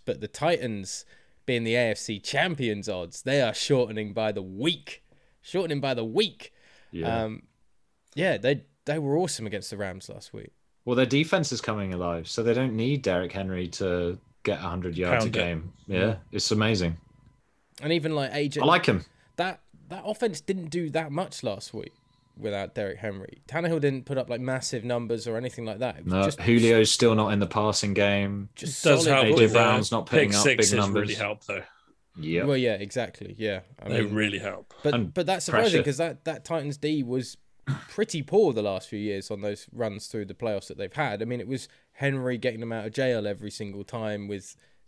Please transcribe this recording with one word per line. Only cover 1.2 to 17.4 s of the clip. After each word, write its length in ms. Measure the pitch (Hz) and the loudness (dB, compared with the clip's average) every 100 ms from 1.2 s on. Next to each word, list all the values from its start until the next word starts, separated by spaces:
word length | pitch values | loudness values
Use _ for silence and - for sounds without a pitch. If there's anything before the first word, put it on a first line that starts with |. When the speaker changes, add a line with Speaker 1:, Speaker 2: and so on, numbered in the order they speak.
| _ _ - | _ _ -2
Speaker 1:
being 180 | 120 | 0
the 120 | 113 117 | 2 2
A 160 | 117 | 2
F 60 | 104 | -2
C 220 | - 104 | -4 -6
champions 680 | - 135 180 143 120 104 104 | -4 -2 -2 0 -2 -2 -4
odds, 320 | 92 85 - | -6 -8 -8
they 200 | 127 139 | -2 2
are 120 | 117 | 2
shortening 600 | - - 139 113 110 107 | 0 2 2 2 -2 -4
by 180 | 101 110 | -2 -2
the 100 | 101 | -2
week. 600 | 95 95 151 170 - - _ _ _ _ | -8 -2 -2 -2 -10 -18 _ _ _ _
Shortening 400 | - 185 170 147 | -6 -4 -2 -2
by 120 | 139 | -2
the 120 | 123 113 | -2 -2
week. 480 | 135 214 - - _ _ - _ | 0 0 -4 -20 _ _ -20 _
Speaker 2:
Yeah. 320 | - 82 113 | -6 -2 -2
Speaker 1:
Um, 200 | 110 110 - _ _ _ _ _ _ - | -4 -8 -16 _ _ _ _ _ _ -2
yeah, 220 | 185 113 | 0 2
they, 260 | 120 143 - _ - | 2 0 -4 _ -4
they 120 | 156 | -2
were 180 | 139 151 | 0 0
awesome 280 | 180 - 110 | 0 -4 -6
against 240 | 101 - | -6 -8
the 80 | 101 | -6
Rams 320 | 98 92 - | -6 -8 -14
last 240 | 95 - | -16 -16
week. 180 | 110 - _ _ _ - | -16 -16 _ _ _ 0
Speaker 2:
Well, 100 | 123 | 4
their 100 | 123 | 4
defense 460 | 139 160 190 151 | 4 4 2 2
is 100 | 120 | -2
coming 320 | - 107 98 | -2 -2 -2
alive, 340 | 90 87 85 82 | -2 -2 -4 -4
so 140 | - | -2
they 120 | 113 | 2
don't 200 | 117 131 110 | 2 0 0
need 280 | 120 143 | 0 0
Derrick 280 | 131 90 90 | 2 0 0
Henry 360 | 95 95 92 90 | -4 -4 -4 -6
to 500 | - 95 90 87 95 _ _ | -4 -2 0 -2 -4 _ _
get 140 | - 92 | -2 -2
a 40 | |
hundred 340 | 90 90 90 85 | -2 -4 -4 -2
yards 280 | 90 117 113 | 2 2 2
Speaker 3:
Pound 100 | 92 | 0
Speaker 2:
a 40 | |
Speaker 3:
it. 40 | |
Speaker 2:
game. 300 | 87 82 87 - - | -2 -4 -8 -16 -2
Yeah, 140 | 92 | 2
Speaker 3:
Yeah. 160 | 101 104 - | 2 0 -6
Speaker 2:
it's 180 | 104 - | -4 0
amazing. 460 | 107 107 107 85 82 - _ _ _ | 2 4 2 0 -2 -10 _ _ _